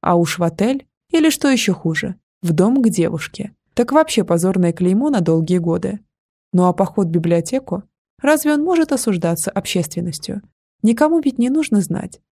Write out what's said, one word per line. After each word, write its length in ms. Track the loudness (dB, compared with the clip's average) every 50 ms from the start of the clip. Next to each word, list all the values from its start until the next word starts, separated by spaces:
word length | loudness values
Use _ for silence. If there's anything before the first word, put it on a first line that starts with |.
А 140 | 0 2 2
уж 220 | 2 2 0 -2 -2
в 60 | -4
отель, 420 | -4 -2 0 -2 0 0 -4 -6 _ _ _ _ _
или 200 | 0 2 2 2
что 200 | 2 2 0 2
еще 240 | 2 2 2 0 -2
хуже, 420 | -2 -2 -4 -2 -2 -4 -6 -10 _ _ _ _ _
в 100 | -2 -2
дом 300 | 2 2 4 4 4 4
к 80 | 2 2
девушке, 680 | 2 2 -2 -2 -2 -6 -10 -12 -12 -12 -12 -14 _ _ _ _ _
так 180 | -2 -2 2
вообще 320 | 4 2 2 2 0 -2 0
позорное 500 | 2 0 2 2 2 2 2 2 0 0
клеймо 360 | 0 0 2 2 2 2 0
на 120 | 0 0
долгие 360 | 2 2 2 2 2 0 0 0
годы. 420 | 0 0 -2 -2 -2 -6 -8 -8 _ _ _ _ _ _ _ _ _ _ 2
Ну 120 | 2 4
а 80 | 4 2
поход 340 | 2 -2 -2 0 -2 -2 0
в 40 |
библиотеку, 720 | 0 -2 0 2 0 0 0 -2 -4 -6 -4 -4 -8 -10 -10 _ _ _ _ _ _ _
разве 320 | 0 0 0 2 2 0 0
он 100 | 0 0
может 280 | 0 0 0 0 0
осуждаться 580 | -2 -2 -2 -2 -2 -2 -2 -2 -2 -2 -4 -6
общественностью? 920 | -6 -6 -6 -4 -2 -2 -4 -2 -6 -8 -6 -6 -8 -8 -10 -10 -10 -10 -12 _ _ _ _ _ _ _ 2
Никому 360 | 2 4 4 2 2 2 2
ведь 200 | 0 0 0 0
не 100 | 0 0
нужно 320 | 0 0 0 0 0 0
знать 380 | 0 0 -4 -6 -8 -10 -14 _ _ _